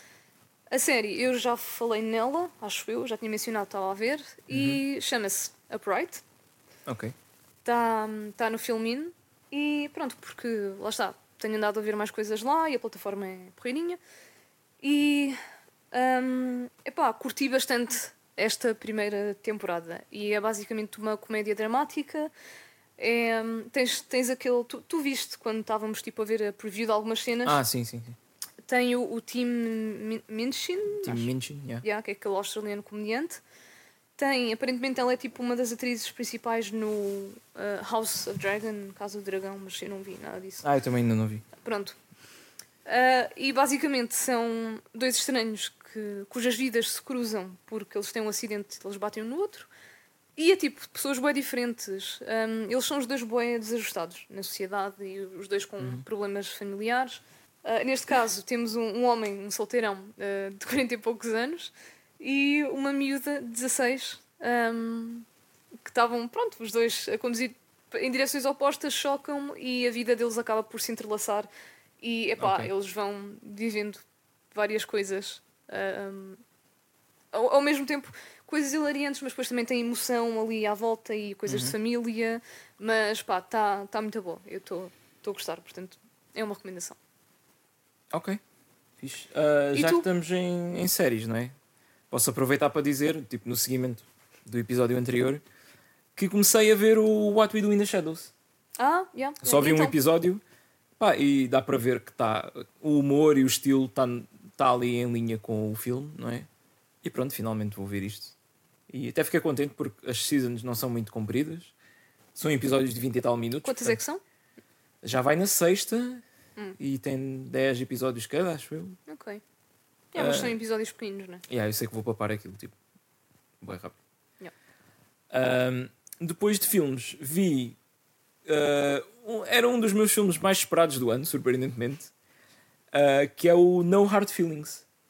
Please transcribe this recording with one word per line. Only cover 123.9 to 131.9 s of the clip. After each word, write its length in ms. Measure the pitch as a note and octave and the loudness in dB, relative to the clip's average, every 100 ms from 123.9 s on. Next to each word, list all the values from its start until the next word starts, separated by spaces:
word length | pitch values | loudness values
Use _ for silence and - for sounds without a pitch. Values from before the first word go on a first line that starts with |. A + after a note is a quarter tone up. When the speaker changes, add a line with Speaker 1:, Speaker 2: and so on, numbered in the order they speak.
| - _ _ _ _ | -18 _ _ _ _
Speaker 1:
Yeah. 160 | F3+ - _ _ _ _ _ _ _ | -20 -20 _ _ _ _ _ _ _
Speaker 2:
Ahm, 580 | B2+ B2+ B2+ B2+ B2+ B2+ - - - | 0 2 2 2 -2 -6 -14 -20 -8
depois 380 | E3+ E3 G#3 G3+ | -8 0 2 2
de 80 | - | 2
filmes, 500 | G3+ C#3+ C3 - - | 2 2 -2 -6 -10
vi, 560 | C3+ E3 F#3+ C3+ A#2+ - _ _ _ _ _ _ - | -2 2 4 4 0 -8 _ _ _ _ _ _ 0
ah, 540 | D3+ D3 C#3+ C#3+ C#3 - A#3+ A3+ | 2 4 4 2 0 -4 -14 -8
um, 180 | A3 - | -6 2
era 200 | A#3+ A#3+ | 4 6
um 120 | B3 | 4
dos 120 | A3 | 4
meus 180 | G3+ G#3 | 6 6
filmes 240 | - G3+ E3 | 6 4 4
mais 200 | F#3+ F#3+ | 4 4
esperados 400 | - E3 E3 C3+ | 4 6 6 4
do 120 | A#2+ | 2
ano, 140 | A#2+ | 2
surpreendentemente, 800 | - C#3+ B2 B2+ C3+ A#2+ A#2+ | 0 0 2 2 0 -2 -4